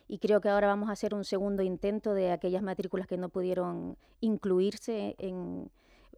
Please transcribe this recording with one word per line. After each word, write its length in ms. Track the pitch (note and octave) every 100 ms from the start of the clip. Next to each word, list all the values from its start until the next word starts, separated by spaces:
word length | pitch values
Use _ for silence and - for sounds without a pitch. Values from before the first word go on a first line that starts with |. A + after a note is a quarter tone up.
| -
Y 120 | F#3+
creo 220 | A3 G#3
que 80 | G#3
ahora 180 | G3+ G3+
vamos 200 | G3+ G#3+
a 40 |
hacer 220 | G3+ G#3
un 100 | G#3
segundo 380 | F#3+ F#3+ G3+ G3+
intento 500 | F#3+ F3 G3+ G#3+ A3
de 160 | G3 F#3
aquellas 320 | E3+ F3+ F#3
matrículas 440 | G3 F#3 F#3+ F#3 F#3
que 80 | F3+
no 100 | F3+
pudieron 680 | F#3+ F3+ F3+ F3 E3+ F3 - _ _
incluirse 920 | A3+ G#3 G3 F3+ G3 - - A3 G3+ -
en, 520 | F#3+ F#3 F3 F3+ - - _ - -